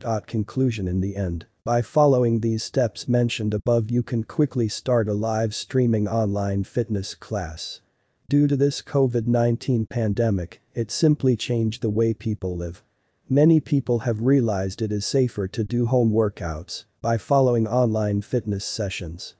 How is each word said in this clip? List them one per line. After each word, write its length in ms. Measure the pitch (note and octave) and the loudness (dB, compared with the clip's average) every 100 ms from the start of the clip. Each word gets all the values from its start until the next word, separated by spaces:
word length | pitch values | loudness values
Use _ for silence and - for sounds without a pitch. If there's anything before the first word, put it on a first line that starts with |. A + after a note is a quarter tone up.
| A#2 A2 - | -2 -4 -4
Conclusion. 640 | A2+ G2+ - C3 A2 F#2 | -4 -4 0 0 0 -2
In 120 | F#2 | -2
the 140 | F#2+ G2 | -2 -2
end, 280 | F#2 E2+ - _ | -4 -4 -10 _
by 180 | - A#2+ | -2 -2
following 580 | A#2 D3+ D3 B2+ A#2+ A#2 | 0 4 4 4 4 2
these 220 | A2+ A2 | 0 -2
steps 440 | - C3+ A#2 - - | -2 0 0 -2 0
mentioned 460 | A#2+ A#2+ - G#2+ | 2 2 0 -2
above, 380 | G#2 A#2+ A#2 A2 | -2 2 0 2
you 120 | A#2+ | -2
can 220 | - A#2+ | -2 -4
quickly 440 | G#2+ - D3 B2+ A2 | -4 -2 0 0 -2
start 400 | - - A#2+ G#2 | -2 0 0 2
a 40 | |
live 420 | G#2 A2 A2 A2+ | -2 -2 0 -2
streaming 540 | - - C3 B2 A2 G#2 | -4 -4 0 2 2 0
online 560 | A2+ G#2+ G2+ G2+ G2 | 0 0 0 -2 -2
fitness 500 | F#2+ - A#2 G#2 F#2+ | -2 -4 -2 -4 -6
class. 680 | - - G#2+ E2 D#2+ - - _ _ _ _ - | -12 -8 -6 -6 -10 -14 -14 _ _ _ _ -2
Due 180 | C#3+ D3 | 2 2
to 100 | C#3 | 2
this 240 | C#3+ - | 0 -2
covid 460 | - C#3+ C3 A#2+ A2+ | -4 0 2 0 0
nineteen 580 | A#2+ A#2+ A#2 - B2 | 2 2 0 0 -2
pandemic, 760 | A2 A#2+ A2 G2 A#2 G2 E2+ - _ | 0 -2 -2 0 0 0 -4 -12 _
it 180 | - A2 | -8 -6
simply 460 | - D#3+ D3 C3 A#2 | 0 2 2 2 0
changed 460 | - A#2+ A2+ - | 0 0 0 -2
the 80 | A2 | -2
way 240 | G#2 A2+ | 0 0
people 420 | A2+ A2 G#2 F#2 F2 | 0 -4 -4 -4 -6
live. 260 | F2 E2 _ _ _ _ - | -6 -10 _ _ _ _ -2
Many 320 | C3+ D#3+ D#3+ | 4 6 6
people 400 | - C#3+ - A#2+ | 4 -2 0 0
have 220 | A#2+ A2 | 0 0
realized 580 | A#2+ C#3 A#2 G2 G2 - | 2 2 2 0 -2 -2
it 120 | G#2+ | -4
is 120 | G#2 | -2
safer 440 | - C#3 B2+ - F#2+ | -2 0 0 0 -6
to 160 | - | -4
do 220 | G#2+ A#2+ A#2 | -2 0 0
home 260 | B2+ A2+ | 2 2
workouts 720 | G#2+ G#2 - F2 D#2 - - - _ | 2 0 -2 -6 -6 -10 -14 -16 _
by 160 | A#2 A#2 | -2 -2
following 480 | - C#3 C3 A#2+ A2 | 2 4 4 2 2
online 560 | B2 A#2+ A2 G#2 G#2 | 2 2 2 0 -2
fitness 420 | - B2 G#2+ G2 | -2 -4 -2 -4
sessions. 680 | - - G2 - E2+ E2+ - | -4 -4 -4 -4 -10 -10 -14